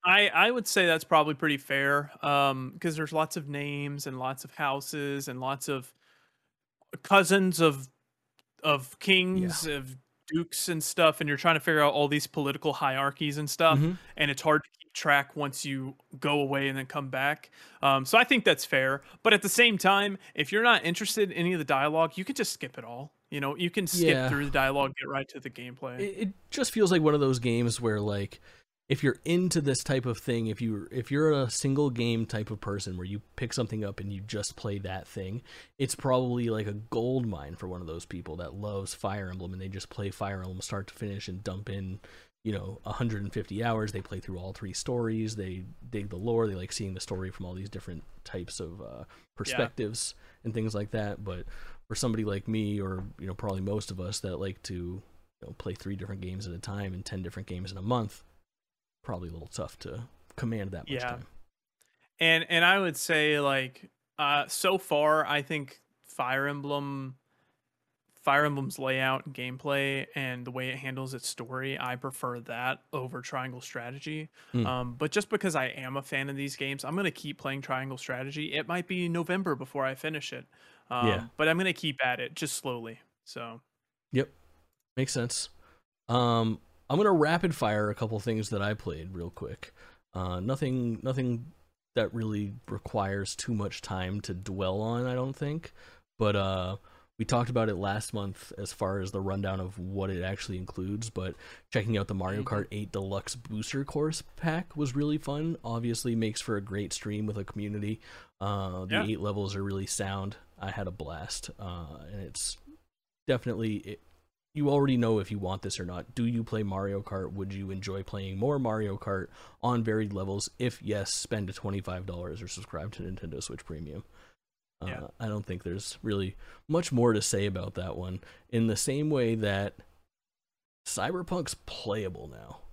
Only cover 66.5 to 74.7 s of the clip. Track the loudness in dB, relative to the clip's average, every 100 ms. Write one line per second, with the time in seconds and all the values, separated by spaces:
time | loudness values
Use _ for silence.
66.5 | -4 -2 -2 -2 -6 -10 -12 _ _ _
67.5 | _ _ _ _ _ _ _ 4 4 4
68.5 | 0 -4 -4 -2 2 2 0 -4 -8 -8
69.5 | -6 -2 0 0 -2 -4 -6 -6 -6 -8
70.5 | -6 -6 -6 -6 -6 -8 -6 -8 -8 -8
71.5 | -6 -4 -4 -4 -4 -6 -6 -6 -6 -8
72.5 | -4 -2 -4 _ -6 -6 -8 -6 -6 -6
73.5 | -8 -10 -8 -8 -10 -8 -8 -8 _ -4
74.5 | 0 0